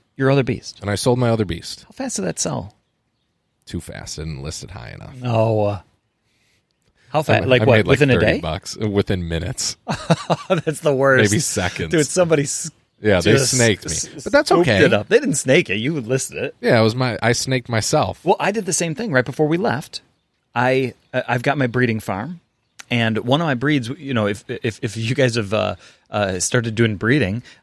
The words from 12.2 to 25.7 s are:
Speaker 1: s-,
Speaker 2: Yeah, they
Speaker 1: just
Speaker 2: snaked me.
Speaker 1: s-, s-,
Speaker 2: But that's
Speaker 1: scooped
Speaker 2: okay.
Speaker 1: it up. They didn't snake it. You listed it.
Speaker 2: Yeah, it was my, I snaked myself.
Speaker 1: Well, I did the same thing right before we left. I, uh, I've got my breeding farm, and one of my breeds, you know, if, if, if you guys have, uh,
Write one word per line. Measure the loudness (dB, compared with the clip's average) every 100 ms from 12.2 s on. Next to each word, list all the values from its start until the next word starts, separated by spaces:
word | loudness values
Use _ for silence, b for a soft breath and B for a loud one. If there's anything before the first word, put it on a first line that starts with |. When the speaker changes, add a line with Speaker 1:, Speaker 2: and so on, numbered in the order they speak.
| 2 2
Speaker 1:
s-, | 0 -6 -10 -14 _ _
Speaker 2:
Yeah, | 2 2
they | 4
Speaker 1:
just | 4 4 2
Speaker 2:
snaked | 2 2 -2
me. |
Speaker 1:
s-, | -8 -8
s-, | -10
Speaker 2:
But | 0
that's | 2 4
Speaker 1:
scooped | 4 4
Speaker 2:
okay. | 4
Speaker 1:
it | 4
up. | 4 4
They | 2
didn't | 2 0
snake | 2 2 4
it. | -2
You | -2 -4
listed | -2 -4 -4 -8
it. | -8 -4
Speaker 2:
Yeah, | 2 4
it |
was | 4
my, | 2 -2 0
I | 0
snaked | 0 0 -4 -2
myself. | -2 0 0 0 -2
Speaker 1:
Well, | 0 0
I | 0
did | -2 -2
the |
same | -2 -2
thing | -4 -2
right | 0
before | 0 0 0
we | 0
left. | 0 -2 -6 -14 -18 _ _ _ _
I, | -2 2 2 0 -6 _
uh, | -6 -2
I've | -2
got | 0 0
my | 0
breeding | 2 0 0
farm, | -4 -6 -6 -12 _ _ _ -20 -4
and | 0 0 0
one | 0 0
of | 0
my |
breeds, | 0 0 0 -2
you | -8 -6
know, | -2 -2
if, | -2 -8
if, | -6 -6 -4
if | -6 -4
you | -4
guys | 0 2
have, | 0 -2
uh, | -2 -2